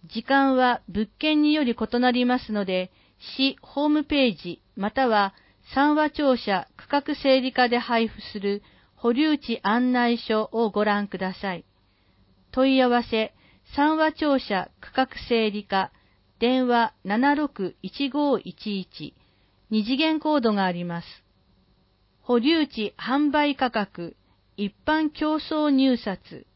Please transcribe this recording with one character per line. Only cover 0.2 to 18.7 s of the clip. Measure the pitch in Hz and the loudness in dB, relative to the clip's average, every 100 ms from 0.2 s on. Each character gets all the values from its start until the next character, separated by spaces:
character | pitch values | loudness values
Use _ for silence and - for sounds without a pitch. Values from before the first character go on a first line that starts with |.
間 | - 269 277 262 | 0 2 4 2
は | 254 240 - | 2 0 -4
物 | 180 214 _ | -6 -6 _
件 | 311 302 | 0 2
に | 302 | 2
よ | 302 262 | 2 0
り | 233 | -2
異 | 220 240 | -2 0
な | 254 | 2
り | 247 | 2
ま | 247 254 | 0 0
す | - | -2
の | 214 | -6
で、 | 190 185 180 _ _ _ - - | -2 -2 -4 _ _ _ -18 -2
市 | 269 - | -2 -2
ホ | - - 302 | -10 -4 0
ー | |
ム | 302 294 | 0 0
ペ | 294 254 | 2 2
ー | 175 | 0
ジ | 175 165 _ - | -10 -14 _ -8
ま | 202 | -6
た | - 262 | -2 0
は | 214 196 _ _ _ _ | 2 0 _ _ _ _
三 | - 294 302 | 0 2 2
和 | 302 | 0
庁 | - 294 247 | 0 0 0
舎 | - 190 - - | 0 -4 -4 -18
区 | - | -4
画 | 285 285 294 | -4 -2 -2
整 | 277 262 | 2 2
理 | 254 | 2
課 | - 247 | 0 0
で | 240 | 0
配 | 233 233 226 | 0 0 0
布 | 208 | -6
す | - 208 | -14 -8
る | 196 202 _ _ _ _ | -6 -6 _ _ _ _
保 | 233 | 0
留 | 240 311 294 | 2 2 0
地 | - 226 | -2 -4
案 | 202 226 254 | 0 2 2
内 | 247 240 240 | 2 2 0
書 | - 220 214 | 0 -2 0
を | 226 226 | -2 0
ご | 208 | 0
覧 | 208 208 202 | 0 0 -2
く | 185 | -4
だ | 190 | -6
さ | 185 202 175 | -6 -8 -8
い。 | - _ _ _ _ _ _ _ _ | -12 _ _ _ _ _ _ _ _
問 | - 269 269 | 0 4 4
い | |
合 | 254 | 4
わ | 240 | 2
せ、 | 233 220 220 _ _ _ _ - | 0 -2 -2 _ _ _ _ 0
三 | 294 311 | 2 4
和 | 320 | 0
庁 | 311 302 269 | 0 0 0
舎 | - 196 - _ | 0 -4 -4 _
区 | - | -8
画 | - 262 - - | -2 -2 -4 -2
整 | 233 220 | 0 0
理 | 208 202 | -2 -4
課、 | 196 190 _ _ _ _ _ | -2 -2 _ _ _ _ _
電 | 233 254 254 | 0 2 2
話 | 240 226 _ | 2 0 _
七 | 190 214 277 285 | -4 0 2 2
六 | 294 - 185 - | -2 -4 -8 -8
一 | 190 - 277 | -14 -6 -4
五 | 269 294 233 | 0 0 0
一 | - - 214 | -4 -12 -8